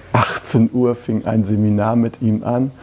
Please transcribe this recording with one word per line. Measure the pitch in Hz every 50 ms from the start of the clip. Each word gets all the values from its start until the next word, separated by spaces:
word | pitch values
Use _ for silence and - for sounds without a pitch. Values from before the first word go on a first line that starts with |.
| - -
Achtzehn | - 117 - - - - - - - 110 113 110
Uhr | - 123 123 120 120
fing | 120 - - 110 107 -
ein | - 113 113 101
Seminar | 101 107 104 107 104 104 104 104 110 117
mit | 120 117 113 - -
ihm | 123 110 107 107
an | - 117 120 123 131 135 - -